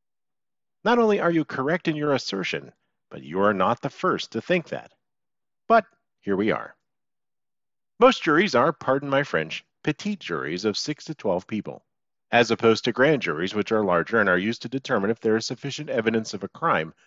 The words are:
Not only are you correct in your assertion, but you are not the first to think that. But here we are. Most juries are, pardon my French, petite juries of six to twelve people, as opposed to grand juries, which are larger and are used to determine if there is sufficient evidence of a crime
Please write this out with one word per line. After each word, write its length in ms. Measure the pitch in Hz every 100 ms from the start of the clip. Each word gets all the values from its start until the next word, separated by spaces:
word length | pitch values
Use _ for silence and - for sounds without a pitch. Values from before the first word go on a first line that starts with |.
| _ _ _ _ _ _ _ _
Not 140 | 208 240
only 220 | 220 202
are 120 | 170
you 140 | 165 151
correct 420 | - 135 175 175
in 80 | 151
your 180 | 147
assertion, 580 | 135 - - 87 73 65 - _ _ _
but 100 | 73
you 200 | 67 90
are 120 | 104
not 280 | 98 95 120
the 80 | -
first 420 | - 185 107 -
to 100 | 113
think 280 | - 180 -
that. 220 | - - _ _ _ _ _ _ _ -
But 180 | 226 - _ _ _
here 140 | - 95
we 160 | 107
are. 240 | 62 - - _ _ _ _ _ _ _ _ _ _ _ -
Most 240 | 254 -
juries 320 | 165 151 202 120
are, 180 | 147
pardon 360 | - - 139 143
my 120 | 139
French, 420 | 143 80 80 - - _
petite 360 | 156 151 202 208
juries 460 | - 76 69 90 107
of 120 | 98
six 280 | - 156 -
to 100 | 151
twelve 320 | 104 90 -
people, 360 | 107 - 62 _ _ _ _ _
as 200 | 120 113
opposed 340 | 110 117 110 127
to 60 |
grand 300 | 120 143 143
juries, 340 | 87 76 92 104
which 160 | -
are 120 | 110
larger 360 | 98 85 82 113
and 100 | 101
are 80 | 90
used 240 | 104 117
to 80 | 120
determine 400 | 131 - 113 98
if 100 | 113
there 160 | 110 110
is 100 | -
sufficient 440 | 123 139 - 151
evidence 440 | 123 110 113 107
of 100 | 95
a 40 | 98
crime 460 | - 165 92 80 -